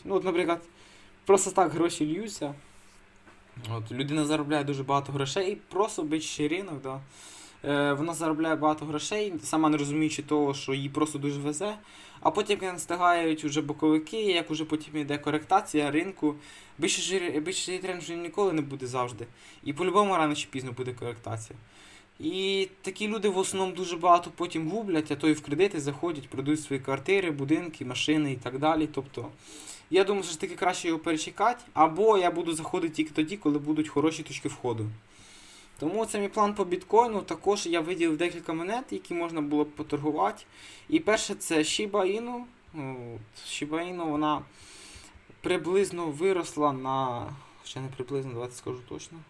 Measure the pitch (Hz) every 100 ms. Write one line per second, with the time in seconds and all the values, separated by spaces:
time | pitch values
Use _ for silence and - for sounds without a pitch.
0 | 185 190 185 170 165 170 - - - -
1 | - - - 196 196 - 170 160 170 -
2 | 151 175 220 - 143 143 - - - -
3 | - - - - - - 107 117 110 123
4 | 139 156 147 151 143 151 139 139 135 139
5 | 139 139 139 196 190 202 - 185 214 -
6 | 156 156 - - 151 180 196 139 131 135
7 | - - - - - - 139 143 143 139
8 | 170 156 165 151 160 156 156 151 151 151
9 | - 214 208 160 - 160 156 151 143 151
10 | 156 151 139 151 143 139 - 135 139 147
11 | 151 143 143 143 143 147 208 214 - -
12 | - - 160 208 202 196 185 175 - 170
13 | 175 170 165 156 151 147 143 156 156 156
14 | 156 220 208 170 165 156 156 156 - 151
15 | 143 143 147 147 - 190 208 151 143 151
16 | 190 - 151 147 - - - - 175 190
17 | 165 190 170 147 156 - 175 180 185 185
18 | 160 170 170 208 196 160 139 135 127 127
19 | 123 110 117 - - - 139 139 180 190
20 | 202 175 156 147 - 131 127 123 127 -
21 | 117 117 110 113 - - - - - -
22 | - - 156 185 190 196 190 - 190 190
23 | 214 220 202 190 190 190 185 175 175 170
24 | 180 170 170 - 175 160 160 214 202 160
25 | 151 139 156 151 147 147 202 170 139 139
26 | 170 147 - 131 135 151 - 135 135 135
27 | 160 196 175 143 135 165 175 - 123 123
28 | - 156 143 131 123 131 151 160 151 -
29 | - - 107 - - - - - - 180
30 | 190 202 175 160 185 175 185 180 170 160
31 | 165 156 180 - 220 247 - 151 160 160
32 | 220 202 175 170 170 160 160 185 165 156
33 | 156 - 156 202 151 147 147 156 151 143
34 | 156 156 151 - - - 123 110 107 -
35 | - - - - - - - - 285 208
36 | 214 208 202 214 208 208 180 180 - 214
37 | 240 208 - - 190 202 165 170 160 175
38 | 170 156 170 170 165 165 180 233 269 190
39 | - 175 170 160 147 147 147 - 151 143
40 | 151 156 196 - - - - - - 160
41 | 202 220 - 202 - 160 156 - 208 202
42 | 190 214 240 240 247 - - 156 135 127
43 | 120 113 110 - - - 147 160 180 180
44 | 165 147 151 143 - - - - - -
45 | - - - - 170 180 156 190 190 175
46 | 165 143 190 180 160 151 147 131 131 135
47 | 131 120 - 139 - - - 131 135 135
48 | 127 139 131 117 123 - - 123 123 160
49 | - 165